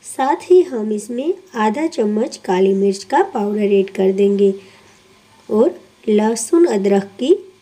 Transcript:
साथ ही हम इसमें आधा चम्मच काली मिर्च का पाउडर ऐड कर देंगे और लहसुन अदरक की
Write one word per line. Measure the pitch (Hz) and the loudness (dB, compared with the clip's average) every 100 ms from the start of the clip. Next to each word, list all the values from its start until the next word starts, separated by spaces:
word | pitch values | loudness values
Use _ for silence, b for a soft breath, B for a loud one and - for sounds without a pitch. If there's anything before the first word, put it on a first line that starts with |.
साथ | - - 262 359 - | -20 -6 -2 -2 4
ही | 359 | 4
हम | 311 254 214 | 4 -2 -4
इसमें | 214 208 240 285 392 - 240 | -6 -6 -6 -4 -6 -8 -2
आधा | 226 226 320 | -2 0 -4
चम्मच | - 214 214 214 - | -2 -2 -2 -4 -6
काली | - 185 190 | -4 0 2
मिर्च | 196 196 196 | 2 0 -2
का | - 277 | -2 -2
पाउडर | 392 233 202 214 202 | 0 -2 -4 -2 0
ऐड | 196 190 | 2 0
कर | - 190 | 0 -2
देंगे | 190 202 202 202 196 B B B B B B _ _ _ | 2 0 2 2 0 B B B B B B _ _ _
और | 208 269 - - _ - | 0 0 0 -20 _ -2
लहसुन | 208 214 226 - 339 339 | 0 0 -2 -2 2 2
अदरक | 214 196 196 | 2 0 0
की | 196 - 254 403 - _ | -2 -8 0 0 0 _